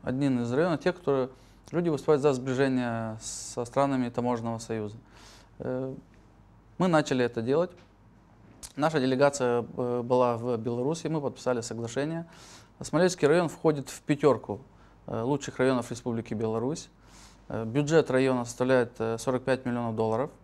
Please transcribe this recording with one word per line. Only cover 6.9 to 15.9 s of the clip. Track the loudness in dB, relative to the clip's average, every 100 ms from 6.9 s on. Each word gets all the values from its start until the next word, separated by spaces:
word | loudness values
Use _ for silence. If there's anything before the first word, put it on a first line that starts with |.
| 4 4 2
это | 2 0
делать. | 0 0 0 -6 -20 _ -20 -20 -20 -20 -20 -20 -16 -2
Наша | 0 2
делегация, | 2 4 4 4 0 0 -2 -4
э, | -4 -2
была | 2 4 4 2
в | -2 -4
Беларуси, | -2 -2 -2 -4 -2
мы | -2
подписали | -4 -4 -2 -2
соглашение. | -4 -8 -6 -4 -4 -6 -8 -16 -20 -20 -20 -16
Смолевский | -4 2 2 4 4
район | 4 2
входит | 2 2 2 -4
в | -14
пятерку, | -2 2 4 4 0 -10 -10 -20 -20 -20 -8
э, | -6
лучших | -2 -2 -4 0
районов | 2 2
Республики | -2